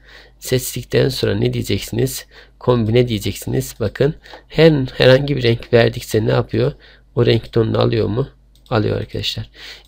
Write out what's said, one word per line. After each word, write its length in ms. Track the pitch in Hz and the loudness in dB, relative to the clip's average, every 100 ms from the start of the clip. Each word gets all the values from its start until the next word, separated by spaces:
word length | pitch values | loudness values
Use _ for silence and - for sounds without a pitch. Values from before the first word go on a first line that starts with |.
| - - - _ | -20 -20 -20 _
Seçtikten 680 | - 127 - - - 123 135 | -4 -4 -4 -10 -4 0 0
sonra 260 | 131 110 101 | 0 -2 0
ne 180 | 120 | -2
diyeceksiniz? 720 | 123 107 101 - 107 131 - - - - - | -2 -4 -4 -4 -4 -4 -4 -14 -20 -20 -6
Kombine 480 | - 123 110 120 123 | 0 0 2 2 2
diyeceksiniz. 680 | 107 104 - - 127 131 - | -2 -4 -8 -6 -4 -6 -6
Bakın 360 | 107 - 139 - - - - | -6 -2 -2 -2 -12 -20 -6
her, 260 | - 160 151 127 - | 4 4 4 0 2
herhangi 400 | 127 131 143 135 | 6 6 4 0
bir 60 | |
renk 300 | 120 117 - | 0 0 2
verdikçe 520 | 117 117 120 - 110 117 | 4 4 0 -4 -2 2
ne 60 | |
yapıyor? 420 | 127 117 110 131 - - - _ - | 0 0 -2 -2 -4 -14 -20 _ 0
O 100 | 120 | 2
renk 280 | 113 - | 2 0
tonunu 260 | 120 113 110 | 0 0 2
alıyor 280 | 117 120 101 | 2 0 -2
mu? 220 | 110 139 - _ _ - | -2 -6 -10 _ _ -4
Alıyor 280 | 117 107 101 | -2 0 -4
arkadaşlar. 520 | - - 104 - - - - - | -6 -8 -6 -8 -12 -16 -20 -20